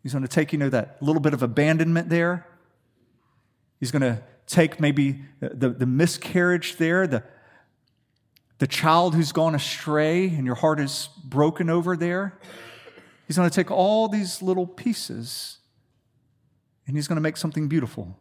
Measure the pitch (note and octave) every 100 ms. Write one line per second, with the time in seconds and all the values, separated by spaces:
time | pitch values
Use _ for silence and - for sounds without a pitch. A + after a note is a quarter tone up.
0 | C3+ C3+ C3 - D3+ D#3 C#3 B2+ G#2+ -
1 | C#3 D#3 D3 C#3+ B2 A#2 D3 D#3+ D#3+ E3
2 | E3+ E3+ E3+ F3 - _ _ _ _ _
3 | _ _ _ _ _ _ _ _ B2+ D3
4 | C3 A2+ - _ - - D#3+ - D3+ C#3+
5 | C#3 C#3 - _ C3 B2+ B2+ A#2 B2+ B2+
6 | E3+ - - F3+ F3 F3+ - - E3 F3
7 | F#3+ B2 - - _ _ _ _ _ _
8 | _ _ _ _ _ _ C#3 - D#3+ E3
9 | F3+ D#3+ D3+ D#3+ D#3+ D3+ - - - D3+
10 | D#3 E3+ F#3 D#3+ B2+ A#2+ D#3 D3+ C#3 C#3
11 | - - C3+ C3 D3+ E3 E3+ E3+ E3+ F3
12 | E3+ F3+ G3 - - - - - - -
13 | - _ _ D#3 F3+ D#3 F3 G3 F#3 G#3+
14 | A3 G#3 F#3+ - F#3 F#3 F3+ - B3 A3
15 | - A2 A#2 - - - _ _ _ _
16 | _ _ _ _ _ _ _ _ - C#3+
17 | D3 D#3+ D#3 D#3 E3 D#3 D3+ D#3+ A#2+ -
18 | F#2+ F#2+